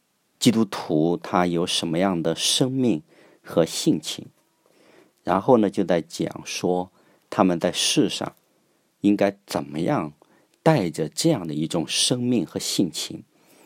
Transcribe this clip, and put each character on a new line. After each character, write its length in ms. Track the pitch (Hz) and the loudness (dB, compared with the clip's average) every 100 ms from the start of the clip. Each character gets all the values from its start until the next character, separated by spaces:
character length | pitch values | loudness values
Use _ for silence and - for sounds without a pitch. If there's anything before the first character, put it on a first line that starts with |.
| _ _ _ _ | _ _ _ _
基 120 | 127 | 2
督 160 | 110 107 | 2 0
徒 500 | - - 78 82 85 | -4 -2 0 2 0
他 300 | - 95 90 | -2 0 2
有 200 | 85 87 | 0 -2
什 220 | - 82 | -2 -2
么 80 | 82 | 0
样 260 | 98 85 | 0 0
的 140 | 82 82 | -2 -2
生 340 | - - 131 | -2 0 0
命 320 | 131 123 78 - _ - _ | 0 0 0 -4 _ -20 _
和 220 | - 85 | -4 0
性 340 | 82 - 160 82 | 0 0 0 0
情， 280 | - - - _ _ _ _ _ _ _ _ _ | -2 -10 -14 _ _ _ _ _ _ _ _ _
然 160 | - 92 | -2 0
后 160 | 135 120 | 4 4
呢， 140 | 101 | 4
就 120 | - | 0
在 200 | 87 87 | 0 0
讲 400 | - - 82 - | -2 -6 -6 -8
说 480 | - - 90 90 92 _ _ _ _ | -12 -4 -2 0 -4 _ _ _ _
他 120 | - | 2
们 160 | 95 85 | 2 4
在 140 | 90 | 0
世 380 | - - 160 113 | 0 0 2 0
上 240 | - - - _ _ _ _ _ _ | 0 -8 -10 _ _ _ _ _ _
应 160 | 101 101 | 2 4
该 180 | 101 98 - | 2 0 -6
怎 180 | 90 | -6
么 160 | 71 73 | -6 -4
样 320 | 87 135 76 - _ _ _ _ | -2 -2 -4 -10 _ _ _ _
带 280 | 160 151 87 | 2 2 0
着 180 | - - | -4 -6
这 220 | - 165 | 0 0
样 160 | 127 80 | 0 -2
的 80 | |
一 120 | 76 156 | -4 -2
种 220 | - - | -2 -2
生 340 | - - 123 | 0 0 2
命 220 | 123 120 | 2 0
和 160 | 78 - | 0 -4
性 320 | - - 85 | -4 0 0
情， 320 | - - - - _ _ _ | -2 -10 -12 -16 _ _ _